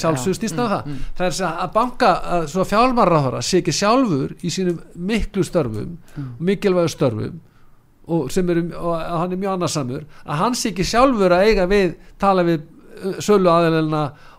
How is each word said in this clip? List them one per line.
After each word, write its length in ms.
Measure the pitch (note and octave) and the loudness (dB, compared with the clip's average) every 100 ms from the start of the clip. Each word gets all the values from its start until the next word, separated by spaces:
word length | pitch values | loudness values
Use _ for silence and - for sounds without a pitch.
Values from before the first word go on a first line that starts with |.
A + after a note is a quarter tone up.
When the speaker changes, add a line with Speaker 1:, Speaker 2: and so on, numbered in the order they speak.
Speaker 1:
sjálfsögðu 320 | E3 D3 F#3+ | 0 0 0
Speaker 2:
Já. 40 | F3+ | -2
Speaker 1:
snýst 180 | - D#3+ | -4 -2
það 80 | A#3+ | -2
um 0 | |
Speaker 2:
Mm, 80 | |
Speaker 1:
það. 160 | F3+ C#3+ | -2 -4
Speaker 2:
mm. 80 | C3+ - - | -6 -4 -2
Speaker 1:
Það 80 | F3+ | -2
er 40 | |
að 80 | D#3+ | -2
segja 140 | F#3 E3 | -4 -4
að 80 | F#3 | -2
banka, 380 | G#3+ B3 - A3+ F3 - | 0 -2 2 2 2 0
að 100 | F3 D#3 | -2 -2
svo 80 | F3+ | -2
að 100 | F3+ | 0
fjármálaráðherra 680 | G3+ B3+ B3 G3 D#3+ C3+ B2 | 2 2 4 4 4 2 -2
sé 200 | B2 F#3 | 0 0
ekki 120 | E3 D3 | 0 0
sjálfur 560 | G3+ B3 B3+ C#3+ D3 - | 2 2 2 0 -2 -6
í 160 | F3 | -6
sínum 300 | F#3 F3+ E3+ - E3+ | -2 -2 -2 -8 -10
miklu 460 | F3+ A3+ - G3 | -4 -2 -2 -2
störfum, 520 | E3+ F3+ B2+ G#2+ C3+ E3+ - - | 0 0 -2 -4 -8 -12 -14 -12
Speaker 2:
Mm. 120 | C3+ A#2 | -12 -6
Speaker 1:
mikilvægu 520 | E3+ G3+ G3+ F3+ E3 | -2 0 2 2 0
störfum, 480 | - C#3 G#2+ A#2 E3 - _ - - _ _ - | 0 0 0 -6 -10 -18 _ -20 -20 _ _ -4
og 220 | E3 B2+ | -4 0
sem 200 | F#3+ F3+ | 0 0
eru, 160 | E3+ E3+ D#3+ | 0 -2 -6
og 240 | E3 E3 | -4 -4
hann 320 | D#3+ E3 F3+ | -4 -4 -4
er 40 | F#3 | -4
mjög 160 | G3 F#3+ | -4 -2
annasamur, 480 | E3+ D#3 B2 C#3 D3+ - - | -2 -2 -4 -8 -12 -18 -8
að 100 | D3 | -2
hann 160 | G#3 | -2
sé 140 | B3 A#3+ | -2 -4
ekki 100 | F3+ | -2
sjálfur 460 | F3 A3+ C4+ A#3 F#3 | 0 4 4 4 4
að 140 | F3 G#3 | 4 4
eiga 180 | G3+ F3+ | 4 4
við, 280 | G3+ F#3 - - - | 2 2 -2 -14 -2
tala 260 | G3 F#3+ | 2 2
við, 160 | E3+ E3 D3+ - - - | 2 0 -4 -18 -20 -10
uh, 80 | F#3+ E3+ | -8 -6
söluaðilana 840 | D3+ G#3 F3+ E3+ E3+ D#3+ D#3 D#3 D3 - - | 2 4 6 4 4 2 0 -2 -4 -6 -20